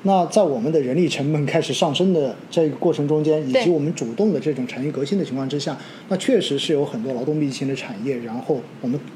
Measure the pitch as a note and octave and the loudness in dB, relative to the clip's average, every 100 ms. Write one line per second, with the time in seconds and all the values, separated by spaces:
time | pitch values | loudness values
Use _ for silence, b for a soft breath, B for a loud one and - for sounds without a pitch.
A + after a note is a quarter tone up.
0 | F#3+ F#3+ E3 G#3+ F3 B2+ B2+ D#3+ B2+ C#3+ | 2 2 4 4 4 2 2 2 2 2
1 | E3 - C#3 D#3 C#3+ D#3+ D3 C3 E3+ C#3 | 2 2 0 0 2 2 0 0 2 2
2 | F#3+ E3+ C3+ G#2+ - - D#3 B2+ F3 D#3 | 2 2 0 -4 -4 0 2 2 0 2
3 | D3 D#3 D3+ D#3 C#3 C3 F3+ E3 C#3+ - | 2 2 2 0 2 2 4 2 0 -2
4 | A#2 A#2 G#3+ D3 C#3+ B2+ B2 B2 C#3+ C3 | -4 0 2 2 0 -2 -4 -4 -4 -2
5 | C#3 G3+ D3+ C3 C3+ C#3+ D3 C3+ B B | -2 0 0 -2 -2 -4 -4 -8 B B
6 | B F#3+ - A#3 - C#3 - D3 C#3 A#2 | B -2 2 2 2 -2 0 0 0 -4
7 | B2 B2 C#3 D3+ C#3+ B2+ C3+ C3 - G2+ | -4 -4 -2 0 0 -2 -4 -4 -6 -6
8 | B2+ B2 A#2 A#2+ - C3+ - - B2+ C#3+ | -4 -4 -6 -6 -2 -2 -4 -8 -4 -4
9 | - | -6